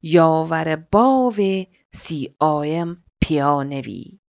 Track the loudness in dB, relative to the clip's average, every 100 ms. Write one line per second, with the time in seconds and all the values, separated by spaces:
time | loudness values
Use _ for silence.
0 | 4 4 6 2 0 -4 -2 -4 0 2
1 | 4 4 0 0 0 -2 -6 _ _ -16
2 | -10 -8 -8 _ 0 0 -2 -4 -6 -10
3 | _ _ -2 0 2 0 -2 -8 -10 -12
4 | -16 -20